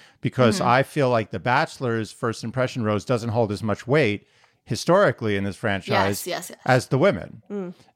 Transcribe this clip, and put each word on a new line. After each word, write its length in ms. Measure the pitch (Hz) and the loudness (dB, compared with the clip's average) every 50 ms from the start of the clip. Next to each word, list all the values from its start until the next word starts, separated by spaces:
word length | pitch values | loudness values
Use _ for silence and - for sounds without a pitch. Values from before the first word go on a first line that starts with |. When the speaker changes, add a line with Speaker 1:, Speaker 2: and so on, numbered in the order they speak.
| - - _ _ | -20 -20 _ _
Speaker 1:
Because 380 | - 123 - - 127 117 107 - | -6 -4 2 4 4 4 4 4
Speaker 2:
Mm-hmm. 80 | - 127 | 2 4
Speaker 1:
I 140 | 120 131 135 | 4 4 2
feel 260 | - - 156 139 127 | 2 0 0 2 2
like 220 | 123 113 110 - | 2 2 0 -2
the 80 | - 98 | -6 -6
bachelor's 720 | 80 123 120 139 160 151 - - 143 123 113 113 110 98 | -2 0 2 2 0 -2 -4 -6 -4 -2 -2 -2 -4 -6
first 320 | - - - 120 110 - - | -8 -6 -4 -4 -4 -4 -8
impression 400 | 117 101 131 127 127 - 127 117 | -8 -4 -2 -4 -2 -2 -2 -2
rose 200 | 107 107 104 92 | 0 0 0 0
doesn't 260 | - 135 117 107 117 | -2 -2 -2 -2 -2
hold 200 | 104 120 117 101 | 0 0 0 0
as 120 | 104 92 113 | -2 -2 -4
much 240 | 110 101 - - - | -4 -4 -4 -2 0
weight 400 | 131 156 151 110 104 98 - _ _ _ _ _ _ _ _ | 2 2 2 2 0 -4 -8 _ _ _ _ _ _ _ _
historically 720 | - 123 107 - - 165 190 208 165 117 - - 110 104 | -8 -8 -4 0 2 4 4 4 4 2 0 -2 -2 -2
in 80 | 98 98 | 0 -2
this 120 | 101 92 - | -4 -4 -4
franchise 680 | - 113 101 95 90 - 101 98 95 98 101 - - | -4 -2 -2 -2 -2 -2 0 0 2 0 -2 -4 -6
Speaker 2:
Yes, 20 | - | -6
yes, 220 | 170 - 170 - | -8 -8 -8 -12
yes. 80 | - - - | -16 -6 0
Speaker 1:
as 220 | - 127 127 120 - | 2 2 2 2 0
the 100 | - 131 | 0 2
women. 420 | 151 196 160 92 - - - 113 - - | 2 2 2 0 -4 -12 -14 -18 -16 -12
Speaker 3:
Mm. 220 | 202 202 190 175 180 - _ _ _ | -10 -8 -8 -10 -12 -16 _ _ _